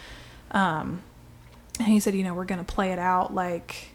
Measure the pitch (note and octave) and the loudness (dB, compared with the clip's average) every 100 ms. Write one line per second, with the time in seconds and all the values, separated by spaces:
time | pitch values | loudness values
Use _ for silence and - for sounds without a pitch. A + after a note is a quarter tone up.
0 | - - - - - G3+ F#3+ D#3 C3 F3+ | -18 -18 -18 -20 -4 2 2 0 -4 -8
1 | - - - - - - - - A3 G#3+ | -10 -20 -20 -20 -20 -20 -12 -2 4 6
2 | G#3 G3 F#3 F3 F#3 F#3 F3 - F#3+ F3+ | 4 0 0 -2 -4 -4 -4 -2 0 0
3 | F3+ F#3 - G#3 F3+ F3 - - - | 2 2 2 0 -2 -4 -6 -14 -16